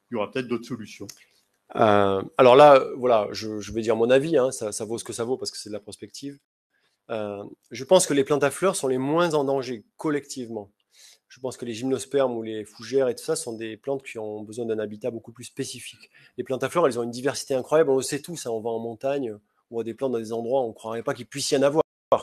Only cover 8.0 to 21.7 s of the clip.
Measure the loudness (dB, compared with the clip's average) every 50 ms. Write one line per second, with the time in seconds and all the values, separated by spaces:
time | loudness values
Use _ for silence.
8 | 4 4 2 2 2 2 2 2 2 0 0 0 -2 -2 0 0 -2 -2 0 0
9 | 0 0 2 2 2 2 2 0 0 0 -2 -2 -4 -6 -8 -10 -12 _ _ _
10 | -4 -4 -4 -4 -6 -8 -12 -12 -10 -10 -10 -12 -12 -14 _ _ _ _ _ _
11 | -20 -20 -20 _ _ _ -20 -10 -10 -10 -8 -8 -8 -8 -8 -6 -2 -2 -2 -2
12 | -4 -2 0 0 0 2 0 -4 -8 -8 -8 -10 -10 -12 -16 -18 -12 -2 0 0
13 | 2 2 -2 -4 -4 -4 -4 -4 -4 -8 -10 -10 -10 -10 -12 -10 _ -6 -6 -6
14 | -6 -12 -12 -10 -10 -10 -10 -10 -12 -12 -10 -8 -4 -4 -4 -4 -4 -6 -8 -8
15 | -8 -8 -8 -8 -14 -16 -20 -18 -20 -16 -10 -10 -10 -10 -10 -14 -16 -18 -18 -20
16 | -20 _ _ -20 -20 -20 _ -10 -6 -6 -4 -4 -4 -2 0 2 2 2 2 0
17 | -4 -4 -6 -4 -4 -4 -4 -4 -6 -4 -4 -4 -2 2 4 4 4 4 2 0
18 | 0 -2 -6 -8 -8 -10 -14 -10 -8 -6 -6 -6 -4 -4 -6 -6 -6 -8 -10 -6
19 | -4 -4 -4 -2 -4 -6 -8 -10 _ _ _ _ _ _ -8 -6 -6 -6 -6 -4
20 | -4 -2 -2 -4 -4 -4 -6 -6 -4 -2 0 0 0 -2 -6 -10 -10 -8 -8 -6
21 | -6 -6 -6 -6 -8 -12 -10 -8 -2 0 2 4 4 4